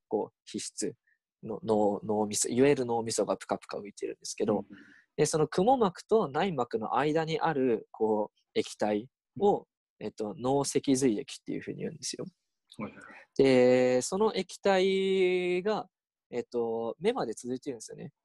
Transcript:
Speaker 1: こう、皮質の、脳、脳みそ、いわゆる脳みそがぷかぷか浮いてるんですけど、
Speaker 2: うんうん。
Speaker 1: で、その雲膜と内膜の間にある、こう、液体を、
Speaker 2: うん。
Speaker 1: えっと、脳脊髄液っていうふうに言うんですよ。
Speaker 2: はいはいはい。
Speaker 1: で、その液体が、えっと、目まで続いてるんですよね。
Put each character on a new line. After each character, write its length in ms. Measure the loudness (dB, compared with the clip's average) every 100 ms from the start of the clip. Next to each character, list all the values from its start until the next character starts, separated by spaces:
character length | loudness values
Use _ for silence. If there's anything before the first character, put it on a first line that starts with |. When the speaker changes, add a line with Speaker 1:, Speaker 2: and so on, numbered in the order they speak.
| -6
Speaker 1:
こ 240 | -4 -4
う、 40 | _ -12
皮 160 | -10
質 340 | -10 -8 -8 -8 _ _ _ _
の、 160 | -12 -8
脳、 380 | 0 2 2 0 -2
脳 200 | -2 -2
み 100 | -2
そ、 100 | -2
い 140 | 2
わ 80 | 4
ゆ 60 | 2
る 80 | 0
脳 180 | -2
み 80 | -2
そ 140 | -2 -2
が 100 | -2
ぷ 100 | -4
か 100 | -8
ぷ 100 | -6
か 120 | -12
浮 80 | -12
い 20 |
て 160 | -10 -10
る 60 |
ん 20 | -10
で 40 |
す 100 | -10
け 120 | -4 0
ど、 80 |
Speaker 2:
う 20 | -2
ん 40 |
う 20 |
ん。 40 | -4 -18 -20 -20 _ -2
Speaker 1:
で、 80 | 0
そ 120 | 0
の 100 | 0
雲 260 | 2 2 4
膜 280 | 2 -2
と 260 | 0 2 2
内 240 | -2 -2
膜 260 | -2 -2 -4
の 160 | -2 0
間 300 | 2 0 0
に 120 | -2
あ 160 | 0
る、 360 | 2 2 0 -2
こ 400 | -2 0 0 -2
う、 60 | _ _ -4
液 220 | -4 -2
体 320 | -2 -2 -4 _ _ 0
を、 220 | 2 2
Speaker 2:
う 40 |
ん。 20 | -4 _ _ -12
Speaker 1:
え 80 | -12
っ 40 |
と、 220 | -8 -8 -4
脳 260 | 0 0
脊 320 | 0 -2 2 2
髄 240 | 2 0
液 160 | -4 -12
っ 20 |
て 80 | -10
い 60 | -10
う 40 |
ふ 60 | -8
う 40 |
に 60 | -8
言 100 | -10
う 20 |
ん 60 | -10
で 60 |
す 100 | -10
よ。 120 | -10 -12 _ _ _ _ -14
Speaker 2:
は 100 | -14
い 40 |
は 60 | -14
い 0 |
は 60 |
い。 0 | -20 -20 -6 4
Speaker 1:
で、 680 | 6 8 8 6 6 2
そ 160 | 0 0
の 160 | 0
液 280 | 0 -6 -2
体 1000 | 2 4 4 2 2 2 2 2 0 -2
が、 260 | -2 -4 -6 _ _ _ -10
え 80 | -8
っ 40 | -4
と、 500 | -4 -2 -4 -6 -4
目 100 | -4
ま 140 | -2 -4
で 80 |
続 200 | -8 -8
い 60 | -8
て 120 | -8
る 40 | -10
ん 40 |
で 20 |
す 100 | -12
よ 60 | -16
ね。 160 | -16 _